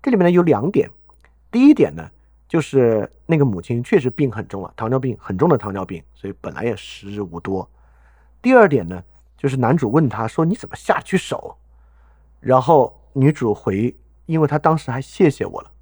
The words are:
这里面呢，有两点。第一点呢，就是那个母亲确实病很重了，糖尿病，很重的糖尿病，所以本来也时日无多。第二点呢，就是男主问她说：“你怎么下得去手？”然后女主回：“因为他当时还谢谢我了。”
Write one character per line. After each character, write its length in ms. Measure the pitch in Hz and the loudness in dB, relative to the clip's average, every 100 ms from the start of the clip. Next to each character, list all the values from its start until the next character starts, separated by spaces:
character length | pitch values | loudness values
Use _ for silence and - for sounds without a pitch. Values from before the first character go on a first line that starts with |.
这 80 | - | 0
里 60 | 226 | 2
面 80 | 175 | 4
呢， 40 | |
有 140 | 175 | 4
两 260 | 175 131 143 | 2 0 0
点。 180 | - - _ _ _ _ _ _ | -2 -4 _ _ _ _ _ _
第 120 | 233 | 4
一 120 | 277 | 6
点 180 | 302 120 78 | 6 2 -2
呢， 120 | 82 _ _ _ _ | -16 _ _ _ _
就 140 | 170 | -4
是 500 | 143 135 120 110 101 _ - | 0 2 2 2 -4 _ -2
那 140 | 165 | 0
个 60 | 139 | 2
母 140 | 92 | -2
亲 240 | - 120 | -4 -6
确 160 | 123 202 | 0 0
实 100 | 123 | 0
病 220 | - 139 | -2 -4
很 160 | 110 - | -4 -10
重 140 | 98 | -12
了， 100 | 90 - | -12 -8
糖 120 | 113 | -4
尿 120 | 131 | -2
病， 180 | 127 110 | -4 -8
很 160 | - 95 | -8 -2
重 140 | 170 | 2
的 80 | 131 | 2
糖 140 | 107 | -2
尿 120 | 98 | -8
病， 200 | 92 87 _ | -10 -12 _
所 160 | _ 98 | _ -14
以 40 | 98 | -12
本 140 | 98 | -12
来 100 | - | -6
也 120 | 117 98 | -6 -6
时 340 | - - 98 | -12 -18 -14
日 120 | 104 | -10
无 180 | 95 85 | -10 -10
多。 280 | 95 95 - _ _ _ _ _ _ _ | -8 -8 -8 _ _ _ _ _ _ _
第 140 | 247 254 | 2 6
二 120 | 202 | 6
点 180 | 135 85 | 2 -4
呢， 160 | 90 - _ _ _ | -12 -14 _ _ _
就 100 | 143 | -4
是 80 | 131 | 0
男 220 | 120 156 | 0 0
主 120 | 113 | 2
问 200 | 139 143 | 2 0
她 180 | 113 113 | -2 -6
说 160 | - | -2
：“你 100 | 160 | -2
怎 140 | 214 - | -2 -10
么 80 | - | -14
下 200 | - 175 | -2 -2
得 80 | |
去 140 | - 185 | 0 -4
手？” 400 | - - - - _ _ _ _ _ _ _ _ | -4 -10 -12 -20 _ _ _ _ _ _ _ _
然 200 | 123 127 | 2 2
后 380 | 123 156 - _ _ | 6 4 4 _ _
女 180 | 139 135 | 0 0
主 220 | 151 117 | 2 -2
回 420 | 101 - 98 120 - _ _ - | -2 -4 -2 -4 -6 _ _ -6
：“因 160 | 160 | -2
为 60 | 151 | 0
他 120 | 151 | 0
当 180 | 160 156 | 0 0
时 140 | - | -4
还 100 | 127 | -10
谢 280 | - - 175 | -12 2 2
谢 160 | - - | 2 -10
我 160 | - | -10
了。” 100 | - _ | -16 _